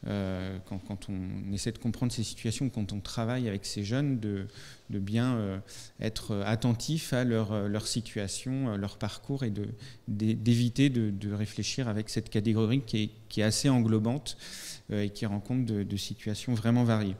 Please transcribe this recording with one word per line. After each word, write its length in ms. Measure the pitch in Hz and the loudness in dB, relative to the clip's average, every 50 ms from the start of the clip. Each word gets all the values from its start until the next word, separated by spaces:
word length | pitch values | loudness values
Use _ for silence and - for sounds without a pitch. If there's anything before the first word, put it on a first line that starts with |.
| - - | -4 -2
euh, 500 | 104 101 98 95 95 92 92 92 95 92 92 | -2 -2 0 0 -2 -2 -4 -4 -6 -8 -8
quand, 140 | - 101 95 | -8 -8 -8
quand 280 | - - 101 95 - - | -6 -8 -8 -8 -6 -6
on 440 | 101 95 92 92 101 98 98 98 98 | -6 -6 -4 -6 -6 -6 -6 -4 -4
essaie 180 | 98 - 123 | -2 -2 -2
de 60 | 113 - | -4 -2
comprendre 340 | - 120 110 - - 123 | -2 -2 0 2 0 0
ces 120 | 113 - 110 | 0 0 -4
situations, 460 | - - - - 117 110 - 139 131 | -4 -4 -4 -4 -2 -2 0 -2 -2
quand 220 | - - 104 92 | 0 -2 -2 -2
on 80 | 104 101 | -2 -6
travaille 480 | 92 - - - 117 113 123 127 127 113 | -6 -6 -2 -2 0 0 0 0 0 0
avec 200 | 98 98 - - | -2 -2 -4 -4
ces 160 | - 107 101 | -4 -4 -2
jeunes, 360 | 98 113 131 147 143 135 120 | 0 0 2 2 2 0 0
de, 280 | 107 107 101 98 98 110 - - - - - - - - | 0 -2 -2 -2 -4 -6 -10 -14 -16 -16 -18 -20 -12 -6
de 100 | - 101 | -4 -4
bien, 360 | 95 95 104 117 120 127 127 | -2 0 2 2 2 2 2
euh, 240 | 117 107 98 95 95 98 - - - - - - _ | 0 0 -2 -2 -4 -8 -10 -16 -16 -16 -18 -10 _
être 400 | - 110 110 - - - 113 101 98 | -4 -4 -4 -4 -6 -4 -2 -2 2
attentif 680 | 98 110 113 - 127 117 110 - - 156 165 - - - | 2 0 2 4 2 2 2 0 -2 -2 -2 0 0 0
à 100 | 123 127 | 0 2
leur, 280 | 123 117 110 110 101 | 2 2 2 2 2
euh, 160 | 107 107 101 104 | 0 0 0 0
leur 180 | 101 107 101 | 0 -2 -2
situation, 880 | - - 120 110 - - 113 101 95 - - - 127 131 135 135 123 104 | -2 -2 -4 -4 -4 -6 -4 -4 -4 -4 -6 -4 -4 -2 0 0 0 0
euh, 40 | 101 | 0
leur 200 | 98 101 - - | -2 -4 -4 -4
parcours 460 | - 104 - - - - 139 135 135 | -6 -6 -6 -6 -6 -6 -4 -2 -2
et 80 | 117 | -2
de, 160 | 101 104 104 107 113 - - - - - - - | -2 -2 -4 -6 -6 -10 -12 -16 -18 -14 -6 -6
d'é-, 260 | 110 101 110 110 113 | -2 2 2 2 2
d'éviter 560 | 113 107 117 120 117 120 120 113 - 139 143 | 4 6 6 6 6 6 4 4 4 4 4
de, 220 | 131 120 113 107 | 6 4 2 2
de 200 | 101 98 101 104 | 0 -2 -2 -2
réfléchir 560 | 101 104 107 101 - - 107 - - - 135 120 | -2 -2 -2 -2 -2 -4 -4 -4 -2 -2 -2 0
avec 220 | 104 104 107 - | 0 -2 -2 -2
cette 220 | - 117 110 - | -2 -4 -4 0
catégorie 500 | - 110 101 113 107 110 113 107 120 139 | 0 2 2 4 4 4 4 4 4 2
qui 220 | 131 - - 110 107 | 0 0 0 0 0
est, 60 | 107 - - - - | -2 -4 -10 -18 -8
qui 120 | - - | 0 2
est 40 | 104 | 4
assez 240 | 107 110 - - 147 | 4 4 4 4 4
englobante, 680 | 135 123 113 110 110 110 107 117 123 147 - - - - - - - - - - - - - - | 6 6 6 6 4 4 4 2 0 0 -4 -6 -10 -10 -12 -14 -14 -12 -12 -12 -12 -14 -8 -4
euh, 120 | 104 104 104 | -2 0 0
et 60 | 101 | -2
qui 160 | 101 - - 110 | -2 -2 -2 -2
rend 120 | 101 104 | -2 -2
compte 260 | 98 - 127 127 127 | -2 -2 0 0 2
de, 180 | 113 113 101 101 | 2 2 0 0
de 140 | - 101 101 | 0 -2 -4
situations 580 | - - - - - 110 104 - - - 123 | -4 -4 -8 -6 -4 -4 -4 -4 0 0 0
vraiment 280 | 110 104 117 117 123 123 | 2 4 4 6 6 6
variées. 320 | 117 113 107 107 98 92 101 | 6 4 4 2 0 -2 -4